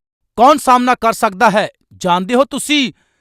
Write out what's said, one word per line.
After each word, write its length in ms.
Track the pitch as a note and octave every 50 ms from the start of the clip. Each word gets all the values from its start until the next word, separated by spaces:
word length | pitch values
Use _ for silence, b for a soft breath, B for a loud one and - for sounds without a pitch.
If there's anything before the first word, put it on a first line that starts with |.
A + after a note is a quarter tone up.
| _ _ _ _ _ _ _
ਕੌਣ 220 | - A#3 C#4 D#4 C#4+
ਸਾਹਮਣਾ 360 | - - B3 B3 B3 B3+ B3
ਕਰ 180 | - - A3+
ਸਕਦਾ 380 | A3 - - A3 F#3+ F#3 A#3+ A3
ਹੈ? 180 | F3+ G#3+ F3+ - - _ _ _
ਜਾਣਦੇ 420 | _ - - F3+ F3 F#3 F#3+ F#3 B3
ਹੋ 100 | B3 C#4
ਤੁਸੀਂ, 480 | - - C4 - - D4+ D4 C4 G3 C3 _ _ _ _ _